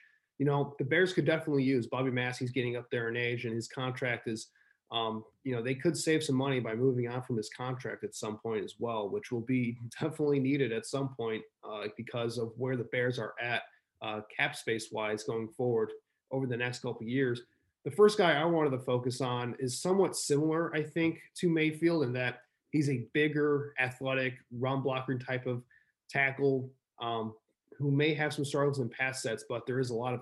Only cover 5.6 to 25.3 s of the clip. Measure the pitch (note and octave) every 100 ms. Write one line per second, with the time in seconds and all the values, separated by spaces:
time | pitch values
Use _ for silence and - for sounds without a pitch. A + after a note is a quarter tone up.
5.6 | A#2 C#3 F3 D#3+ E3 D#3 D#3 C3 C3+ C3
6.6 | A#2+ A2 C3 B2 A#2+ B2 B2 A#2 G#2+ -
7.6 | B2+ B2 A2+ B2 G#2 - A2 G#2+ A2+ A2
8.6 | F#2 - A#2 A2+ G2+ G#2 - A#2+ A2+ C3
9.6 | A#2 A#2+ A#2+ - D#3 D#3 D3 C#3+ C3 C#3+
10.6 | A#2+ A2+ - C#3 C3+ B2+ A2+ A2 - _
11.6 | A2 G#2+ G#2 - A2+ A#2+ A#2 A#2 A2+ -
12.6 | C3 C3 A2+ B2+ B2 B2 G#2+ - A#2+ A#2
13.6 | - _ _ _ A2 G#2+ G#2+ - C#3+ -
14.6 | - A2+ - A2+ G#2+ G#2+ - A2+ A2 -
15.6 | B2 A2+ A2 - _ _ - C3+ C3 A#2+
16.6 | B2 B2 B2+ A2+ A2+ C3 C3 A#2+ - _
17.6 | _ _ C#3+ B2+ G#3 G#3 F3 C#3+ E3 E3
18.6 | D3+ B2+ B2 B2 B2 A#2+ C3 B2 A#2+ -
19.6 | B2+ B2 F3+ G3 F3 - - C#3+ D#3 D#3+
20.6 | E3 D#3 D3+ E3+ E3 D#3+ - - F3+ D#3+
21.6 | D#3 D#3 E3 E3 B2 B2+ B2+ - - _
22.6 | _ D3 C#3+ B2+ A#2 D3+ D3+ D3 D3 C#3+
23.6 | C#3+ - B2+ - C3+ C3 C3 B2+ - A#2+
24.6 | B2+ C3+ C3+ C3 B2+ B2+ B2+